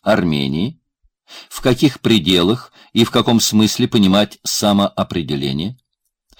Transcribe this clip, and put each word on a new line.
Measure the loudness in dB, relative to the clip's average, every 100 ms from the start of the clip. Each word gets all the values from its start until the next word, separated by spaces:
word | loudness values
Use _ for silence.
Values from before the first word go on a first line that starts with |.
Армении? | -2 0 0 -2 -4 -4 -6 -8 _ _ _ _ _ -20 -18
В | -6
каких | -2 2 0 0
пределах | 0 0 2 0 2 -2 -6 _ -6
и | 0 2
в |
каком | 2 2 2
смысле | 2 2 2 0 -2
понимать | 2 4 2 0 -4
самоопределение? | -8 -2 0 2 0 -2 -6 -4 -4 -4 -4 -4 -6 -10 _ _ _ _ _ _